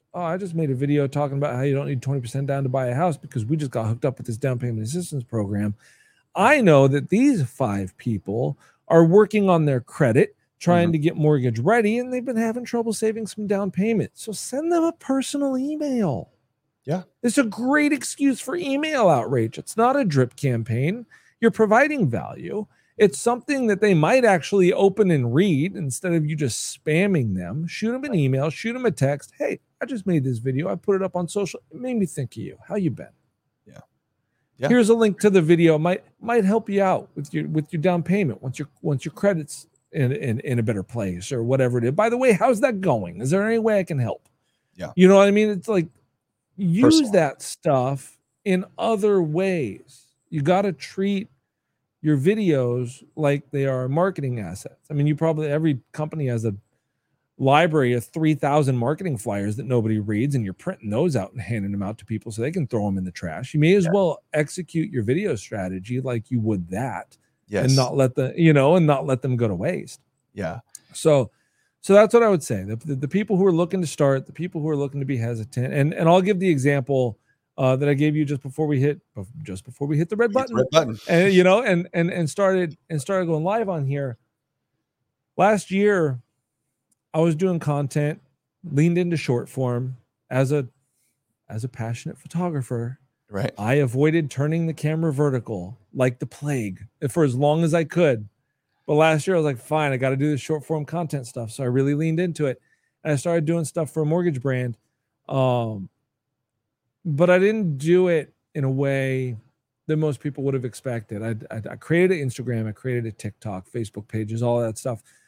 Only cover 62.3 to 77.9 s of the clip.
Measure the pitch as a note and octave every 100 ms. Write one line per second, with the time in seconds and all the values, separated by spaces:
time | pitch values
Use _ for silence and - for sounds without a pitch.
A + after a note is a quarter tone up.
62.3 | A2 C3 F#3 C3 A2+ G#2 F#2+ F#2 - E2+
63.3 | D#2+ B2+ D3+ D#3 G3+ E3 G3 F3+ C#3 _
64.3 | D3+ D3 - E3+ E3 D#3 C3+ G#2 D3+ G#3
65.3 | A#2 - A2 F#2 F#2 G2+ B2+ C3 A#2 -
66.3 | B2 A2 G#2 E2+ F#2+ C3 F#2 - _ _
67.3 | _ _ G2+ B2+ C3+ B2+ D3 C3 - C3
68.3 | - E3 D3 C3+ F3+ D#3 C#3 C#3+ B2+ C3+
69.3 | B2 A#2 F2 A#2+ A#2+ G#1 - _ _ _
70.3 | G2 F2+ F#2+ - - _ - D#3+ C#3+ A2+
71.3 | - _ _ _ _ - G3 A3 A#3 A3+
72.3 | F3+ - G#2 G2 A2+ D3+ C3+ C#3 F#3+ F#3+
73.3 | F#3+ G3 E3 F3 F#3+ E3 - C#3+ C3+ -
74.3 | D3 F3 E3 D3+ D3 C#3 C#3 C3+ C3 A#2
75.3 | A#2 G#2+ - C3 C#3+ C#3+ - E3 F3+ F#3
76.3 | F#3+ F#3+ D3 C3+ C#3+ C3 C3+ B2 G#2 _
77.3 | _ _ - C3 C3 D3